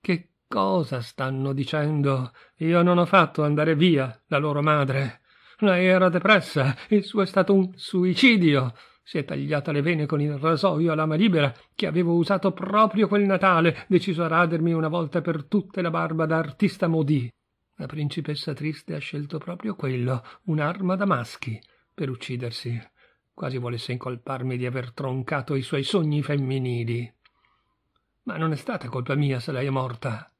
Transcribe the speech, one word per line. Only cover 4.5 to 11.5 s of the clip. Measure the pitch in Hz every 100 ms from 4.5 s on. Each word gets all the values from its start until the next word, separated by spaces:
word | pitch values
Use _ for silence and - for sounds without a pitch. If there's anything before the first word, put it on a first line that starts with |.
| 143
madre. | 151 151 135 135 135 - _ _ _ _
Lei | 208 180 185
era | 185 185
depressa, | 175 190 208 - 151 135 123 -
il | 208
suo | 196 214
è | 190
stato | 196 185
un | 196 185 -
suicidio. | - 185 185 175 254 220 170 143 127 - - _
Si | - 165
è |
tagliata | 139 143 143 147 143
le | 147
vene | 147 165 147
con | 151
il | 147 143
rasoio | 160 160 196 156 170
a | 156
lama | 156
libera | 156 220 165 143